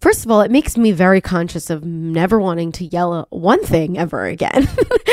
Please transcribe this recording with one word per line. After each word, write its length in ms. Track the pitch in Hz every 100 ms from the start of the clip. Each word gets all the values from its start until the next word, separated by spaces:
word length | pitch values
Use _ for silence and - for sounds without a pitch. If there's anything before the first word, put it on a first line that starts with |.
First 220 | 359 440 226
of 40 |
all, 120 | 214
it 80 | 208
makes 260 | 262 - 233
me 160 | 226
very 300 | 175 185 190
conscious 480 | - 180 170 160 -
of 120 | 160
never 540 | 165 165 165 165 185 220
wanting 320 | 190 170 170
to 120 | -
yell 340 | 175 175 175 170
at 60 | -
one 320 | 180 175 359
thing 320 | 415 165 156 175
ever 280 | 170 127 92
again. 420 | 165 - - 277
<laughs> 40 | - - 508 -